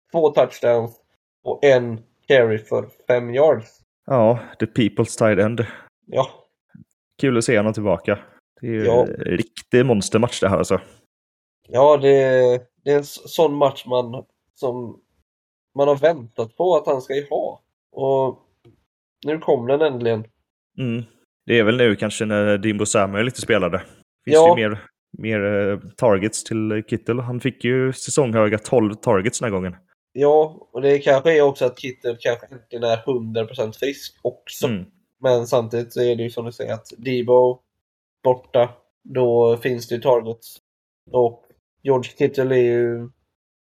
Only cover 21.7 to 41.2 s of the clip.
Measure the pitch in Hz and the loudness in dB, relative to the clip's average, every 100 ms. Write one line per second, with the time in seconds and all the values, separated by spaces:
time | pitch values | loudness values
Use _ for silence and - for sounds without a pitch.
21.7 | 123 120 98 107 - 107 104 104 101 110 | 4 2 2 -4 -6 -4 -2 0 0 -2
22.7 | 104 104 110 98 101 123 - 110 104 90 | -2 0 0 0 -2 -4 -6 -2 0 0
23.7 | 90 - _ _ _ - 156 165 170 107 | -4 -8 _ _ _ 2 6 8 6 0
24.7 | 107 - _ _ - 107 107 101 104 101 | -4 -12 _ _ -10 -4 -2 -2 -2 -2
25.7 | 98 - - 123 98 107 - - 110 107 | -4 -10 -2 2 2 0 -6 -6 -6 -4
26.7 | 110 - 110 - 123 123 123 131 - 120 | -4 -6 -6 -4 -6 -6 -6 -6 -4 -2
27.7 | 131 131 127 - - 127 113 107 107 - | 0 -2 -4 -4 -2 0 2 2 0 0
28.7 | 127 107 104 123 98 107 - 120 95 92 | 0 2 -2 0 0 0 -4 -4 -4 -6
29.7 | - _ _ _ 131 143 151 156 165 - | -10 _ _ _ -2 2 4 2 -4 -14
30.7 | 120 139 143 143 135 165 156 143 135 127 | -4 0 2 2 2 4 4 2 2 -4
31.7 | 127 135 - 123 117 127 117 107 120 _ | -4 -12 -8 -8 -4 -4 -6 -10 -20 _
32.7 | 120 117 113 147 123 113 113 110 127 110 | -6 -2 -2 -2 -6 -4 -6 -6 -6 -8
33.7 | - 139 139 - - 123 - - - 131 | -4 -6 -6 -14 -10 -10 -10 -16 -6 -6
34.7 | 101 92 _ _ _ 131 123 120 127 113 | -6 -10 _ _ _ 0 0 0 -2 -2
35.7 | 117 117 127 123 113 117 120 117 117 113 | -6 -6 -2 -2 -2 -6 -8 -12 -10 -10
36.7 | 113 - - 127 127 117 123 127 127 _ | -10 -12 -14 -6 -4 2 4 4 0 _
37.7 | _ _ _ _ _ 131 127 - 123 120 | _ _ _ _ _ -2 -2 -2 -2 -2
38.7 | - _ _ - 127 123 117 117 117 139 | -4 _ _ -8 -2 2 2 2 0 -2
39.7 | 120 113 117 139 120 113 117 - - _ | -6 -6 -4 2 2 0 -10 -16 -20 _
40.7 | _ _ _ _ 127 | _ _ _ _ 0